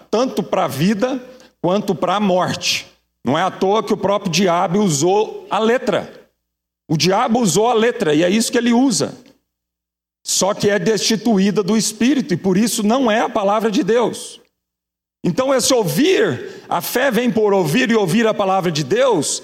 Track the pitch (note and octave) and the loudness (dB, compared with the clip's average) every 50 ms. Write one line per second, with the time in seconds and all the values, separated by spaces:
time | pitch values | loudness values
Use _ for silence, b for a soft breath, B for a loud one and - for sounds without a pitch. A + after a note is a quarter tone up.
0 | - - - G#3+ C4 C4 - - F#3 - - F#3+ F3 D3 B2 B2+ D#3+ G3+ A3+ F#3+ | -12 -8 -4 -2 -2 -2 -2 -4 -4 -2 -2 -2 -2 -2 -2 0 0 0 0 0
1 | B3 B3+ C#4+ B3 - B B B B B B B - E3+ F#3 G#3 G3 G3+ F3+ - | -2 -2 -4 -4 -8 B B B B B B B -2 -2 0 0 0 -2 -2 -2
2 | F#3 F3 F#3 G#3 G#3+ F#3+ F3+ F3+ E3+ C3+ - - - - - - - - _ _ | -2 -2 0 0 0 2 2 2 0 -2 -4 -4 -4 -4 -4 -4 -6 -12 _ _
3 | _ _ _ _ - A#2 C#3 D#3+ F#3 F3+ - - F#3 F#3+ G3+ A3+ G#3 G#3+ G#3+ - | _ _ _ _ -4 -2 -2 0 0 -2 -2 -2 0 0 0 0 0 -2 -2 -2
4 | G3+ G3 G3+ G#3 G3+ F#3+ D3 E3+ G3+ F3+ E3 F3 F#3 F#3 E3+ G#3 G#3+ F#3 D3 C3 | 0 0 -2 -2 -2 -2 -2 0 2 2 2 2 0 0 0 0 0 0 0 0
5 | D3+ F3+ G3 G#3 A3 G#3+ - - - - - G3+ A3 A3 A#3+ C4 - A3 F3+ A#2+ | 0 2 2 2 0 -2 -6 -14 -10 -6 -4 -2 0 0 0 0 0 -2 -2 -2
6 | E2+ - - - - _ _ _ _ _ _ _ _ _ _ _ _ - D#3+ D3+ | -4 -6 -14 -20 -20 _ _ _ _ _ _ _ _ _ _ _ _ -4 -2 0
7 | C#3+ F3+ F#3+ G#3+ B3 C4 A3 C4 A#3+ F#3 C#3+ G3 A3 A#3+ B3 A3 A3 A#3+ A#3 - | 0 2 2 2 0 0 0 0 0 0 2 2 2 2 2 2 2 0 0 0
8 | - D#3 D3+ D3+ F3 F3+ G3+ A3+ A3+ - - A#3 A#3+ A#3+ A#3 A#3+ C4+ C#4 G3 C#3+ | 0 0 2 2 2 2 2 0 0 0 0 0 2 2 2 2 2 2 0 0
9 | B2 - - - - - - _ _ _ _ _ _ _ _ _ _ _ _ _ | -4 -4 -8 -12 -20 -20 -20 _ _ _ _ _ _ _ _ _ _ _ _ _
10 | _ _ _ _ - - - - F#3 F#3+ G#3 G3+ - G3+ G3+ G#3 E3 A3 A3 F#3+ | _ _ _ _ -8 -6 -2 0 0 0 -2 0 0 0 0 2 2 0 0 0
11 | - - A3+ F#3+ - B3 G#3+ F#3+ F#3+ G3 F3 G#3 G3 E3+ A3 A3+ - - - - | 0 0 -2 0 0 2 2 4 2 2 2 0 0 0 0 0 0 -2 -2 0
12 | A3+ B3+ D4+ C#4 F3+ - F3 C#3 - G3 F3+ F#3+ A#3 A#3 - - G3+ G#3 A#3 C#4 | 0 2 2 0 0 -2 -2 -2 0 0 2 2 0 0 -2 -2 0 0 2 2
13 | C4+ A3+ G#3 A#3 - - - A3+ G3 G3 G#3 A3+ G3+ A3+ F#3+ C4+ G3+ F3 A3+ B3 | 2 2 2 0 0 0 -2 -2 0 0 0 0 0 0 0 0 0 2 2 2
14 | A3+ F3+ - - - - - - _ _ _ _ _ _ _ _ _ _ _ _ | 2 0 -2 -6 -12 -16 -18 -20 _ _ _ _ _ _ _ _ _ _ _ _
15 | _ _ _ _ - F3 D#3 - C4 C4+ C4+ B3 - - - A#3+ G#3 E3 C#3+ F3+ | _ _ _ _ -4 -4 -2 0 0 2 2 2 2 2 2 2 0 0 0 0
16 | C#4+ F#4 F#4 D#4 A#3+ F#3 - - - - - - - - - F3 - - - A#3+ | 2 2 4 2 2 0 0 -4 -8 -12 -16 -14 -10 -6 -6 -4 -4 -2 -2 0
17 | C4+ C#4 G#3+ A3 B3 A#3+ F3+ A3+ G#3+ G#3 G3 G3 F3+ D3 D#3 B3+ B3+ - A3+ A3 | 0 0 0 0 0 0 0 2 2 2 2 2 2 2 0 0 2 2 2 2
18 | G3+ E3 D#3+ A#3 A3+ A3 G#3 A3 G3+ F#3+ F#3+ F#3+ E3+ F3+ D#3 D3 D3+ B2 F#3 A#3+ | 2 2 2 2 2 2 2 0 0 0 0 0 0 -2 -2 -2 -2 -2 0 2
19 | C4+ C4 A3 D#3+ C3 - - - | 2 2 2 0 0 -2 -4 -8